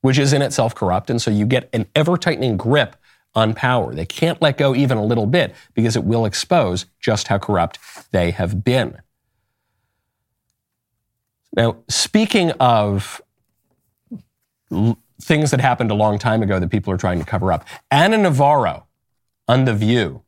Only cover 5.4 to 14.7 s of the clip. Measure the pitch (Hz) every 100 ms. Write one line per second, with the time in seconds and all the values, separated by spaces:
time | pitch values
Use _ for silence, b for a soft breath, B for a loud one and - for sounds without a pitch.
5.4 | 143 B B - 113 113 95 117 113 -
6.4 | - 175 107 90 - _ - 107 - 101
7.4 | - 98 85 - B B B 95 87 87
8.4 | 87 98 113 127 113 - _ _ _ _
9.4 | _ _ _ _ _ _ _ _ _ _
10.4 | _ _ _ _ _ _ _ _ _ _
11.4 | _ - 117 - - - - 214 220 220
12.4 | 170 - 127 113 104 98 - - _ _
13.4 | _ _ _ _ _ _ _ 233 _ _
14.4 | _ _ _